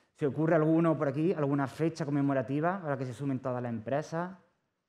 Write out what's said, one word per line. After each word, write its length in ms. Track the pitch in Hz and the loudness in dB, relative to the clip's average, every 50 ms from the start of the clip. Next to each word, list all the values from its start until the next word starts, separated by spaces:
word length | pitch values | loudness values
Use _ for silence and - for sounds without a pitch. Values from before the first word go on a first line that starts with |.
| _ _ _ | _ _ _
se 140 | - 156 139 | -4 -2 -2
ocurre 280 | 113 147 156 160 175 | 0 0 2 4 4
alguno 420 | 160 151 156 160 165 170 165 156 139 | 4 6 6 6 6 4 4 2 2
por 100 | 156 143 | 0 -2
aquí, 240 | 127 147 156 175 | 0 0 0 0
alguna 360 | 196 156 147 139 143 143 139 127 | 2 2 0 0 2 0 0 -2
fecha 360 | - - 151 165 160 - 165 | -2 -2 -2 -2 -2 -2 -4
conmemorativa 800 | 139 143 143 139 139 139 135 127 117 135 147 156 170 185 202 175 | -2 0 0 2 2 2 0 0 0 -2 0 0 0 -2 -2 -4
a 60 | 151 | -4
la 80 | 143 123 | -4 -4
que 80 | 135 | -4
se 80 | 127 120 | -6 -6
sumen 260 | - 143 143 131 123 | -6 -4 -4 -4 -2
todas 240 | - 135 123 123 123 | -2 -4 -4 -4 -4
las 80 | 120 | -4
empresas. 600 | 117 113 110 - 131 147 156 - - 165 175 180 190 - _ _ _ _ _ _ _ _ _ | -6 -6 -4 -2 -2 -2 -2 -4 -6 -6 -6 -6 -10 -14 _ _ _ _ _ _ _ _ _